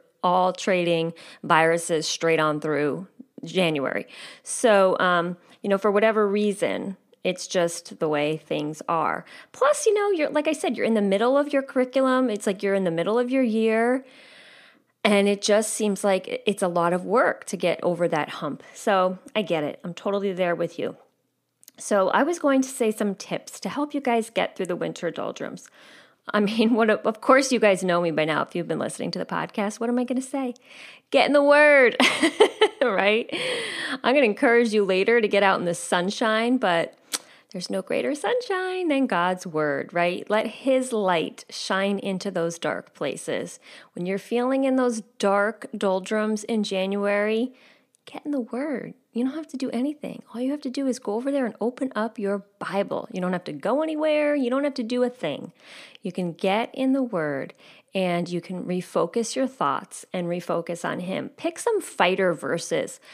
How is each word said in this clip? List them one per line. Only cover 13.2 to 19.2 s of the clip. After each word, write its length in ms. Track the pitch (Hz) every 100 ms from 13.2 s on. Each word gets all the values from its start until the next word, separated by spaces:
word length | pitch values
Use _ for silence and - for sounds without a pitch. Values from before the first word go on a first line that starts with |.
| 247
your 120 | 262
year. 600 | 254 220 220 220 233 254 - - - - - - - _ _ _
And 240 | 208 202 202
it 160 | 202
just 300 | 208 208 220
seems 320 | - 214 196
like 380 | 208 190 185 - -
it's 160 | 196
a 60 | 185
lot 240 | 175 170
of 120 | 180
work 400 | 185 220 311 - -
to 100 | 185
get 240 | 180 -
over 240 | 175 170 170
that 200 | 160 147
hump. 340 | - 156 139 -
So 440 | - - 196 185 185